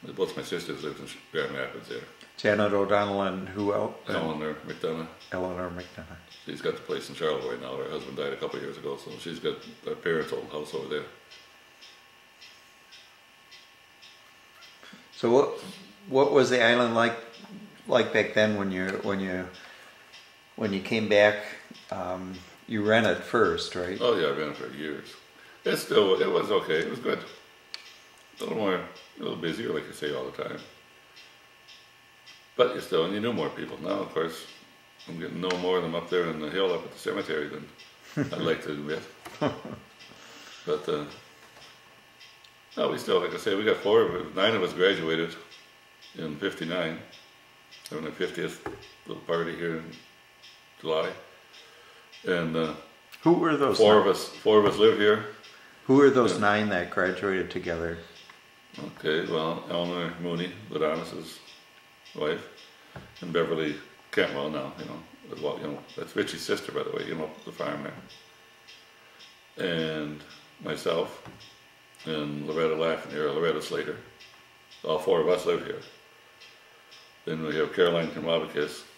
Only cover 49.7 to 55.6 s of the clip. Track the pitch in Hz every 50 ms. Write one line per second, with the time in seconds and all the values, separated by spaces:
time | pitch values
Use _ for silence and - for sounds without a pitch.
49.7 | 80 80 80 82 - - - - - - - - - - - - - - - -
50.7 | - - - 156 160 156 170 170 - - - - - - - - - - - -
51.7 | - - - - - - - - - - - - 92 87 85 80 80 82 82 80
52.7 | 76 - - - - - - - - - - 156 175 175 170 165 156 139 139 131
53.7 | 101 - 110 104 107 107 95 101 92 - - - - - - 110 107 107 104 101
54.7 | 92 98 104 113 107 - 104 104 104 110 110 - - - - - - -